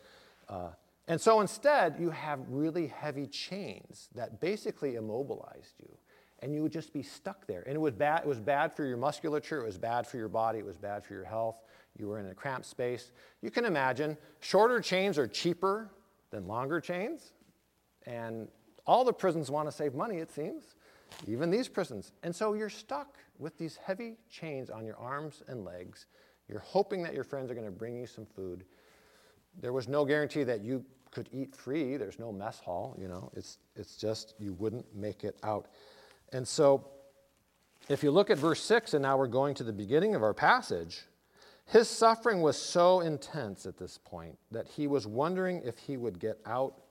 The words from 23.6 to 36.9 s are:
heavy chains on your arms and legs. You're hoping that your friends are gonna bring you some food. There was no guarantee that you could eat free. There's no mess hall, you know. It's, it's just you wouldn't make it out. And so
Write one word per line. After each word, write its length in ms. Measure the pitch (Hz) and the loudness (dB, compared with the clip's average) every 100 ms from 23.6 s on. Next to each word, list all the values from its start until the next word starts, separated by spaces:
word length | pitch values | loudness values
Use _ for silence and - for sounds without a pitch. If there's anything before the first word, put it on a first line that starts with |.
| 165 - | -8 -8
heavy 400 | - 190 233 226 _ | -6 -6 -8 -12 _
chains 400 | - 165 135 120 | -12 -8 -8 -8
on 140 | 113 110 | -10 -10
your 120 | 104 | -10
arms 460 | 120 143 156 - - | -8 -6 -8 -12 -12
and 160 | 127 | -10
legs. 440 | 90 90 90 - - _ _ _ - | -10 -10 -14 -16 -20 _ _ _ -12
You're 100 | 107 | -12
hoping 440 | - 185 208 190 | -2 0 0 -2
that 100 | 170 | -4
your 100 | 143 | -6
friends 260 | 123 139 131 | -6 -6 -6
are 40 | 120 | -6
gonna 160 | 107 | -8
bring 240 | 92 117 120 | -8 -8 -8
you 100 | 120 | -10
some 200 | - 104 | -12 -16
food. 400 | - 92 90 92 _ _ - _ _ - _ _ 185 | -10 -10 -10 -14 _ _ -20 _ _ -20 _ _ -10
There 140 | 120 | -4
was 140 | 131 120 | -4 0
no 160 | 143 | 2
guarantee 400 | 139 135 147 151 | 4 4 2 0
that 180 | 127 113 | 0 0
you 220 | 104 131 - - _ | -2 -4 -4 -16 _
could 180 | - 110 | -10 -8
eat 240 | 131 135 - | -8 -10 -10
free. 400 | 120 151 127 139 | -4 -2 -2 -2
There's 240 | 98 - | -6 -8
no 120 | 117 | -8
mess 280 | 95 107 - | -6 -8 -8
hall, 360 | - 87 123 - | -6 -6 -6 -8
you 80 | 95 | -10
know. 240 | 90 - - | -10 -10 -12
It's, 220 | - - _ - | -14 -18 _ -16
it's 200 | - - | -14 -6
just 380 | 107 110 - - | -4 -4 -8 -12
you 160 | 101 | -10
wouldn't 320 | 90 110 120 - | -4 -4 -4 -8
make 300 | 104 104 95 | -8 -8 -6
it 160 | 104 - | -8 -6
out. 260 | 107 104 - - - - - - _ | -2 -2 -4 -16 -20 -20 -20 -20 _
And 120 | 127 123 | -6 -2
so 440 | - 143 139 - | 6 8 6 2